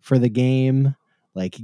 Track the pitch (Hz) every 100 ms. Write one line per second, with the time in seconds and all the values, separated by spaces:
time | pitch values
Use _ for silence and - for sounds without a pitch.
0 | - 131 120 113 127 131 131 135 135 139
1 | _ _ _ 92 92 -